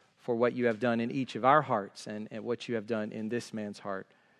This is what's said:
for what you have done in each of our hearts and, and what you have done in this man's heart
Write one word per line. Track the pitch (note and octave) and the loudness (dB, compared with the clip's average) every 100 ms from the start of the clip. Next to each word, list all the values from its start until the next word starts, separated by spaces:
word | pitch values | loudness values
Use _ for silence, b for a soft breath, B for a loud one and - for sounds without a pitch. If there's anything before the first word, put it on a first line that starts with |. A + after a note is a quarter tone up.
| b _ | b _
for | - | -4
what | A#2 A#2+ | 2 2
you | B2 A#2+ | 4 2
have | A2 | 2
done | A#2+ A#2 | 2 2
in | A#2 | 0
each | C#3 B2 A2+ | -2 -4 2
of | |
our | A#2+ D3 | 6 6
hearts | C3 A#2 G2+ - - | 6 0 -2 -8 -10
and, | G#2+ G#2+ | -10 -8
and | A2+ | -8
what | A2 A#2 - | -4 -4 -2
you | A2+ | -4
have | G#2 | -2
done | A2+ G#2+ | -2 -2
in | A2 A2 | -4 -4
this | A#2+ - | -4 -4
man's | A2 G#2 G2 | -6 -8 -8
heart | G2+ F#2+ G2 _ _ _ | -8 -8 -10 _ _ _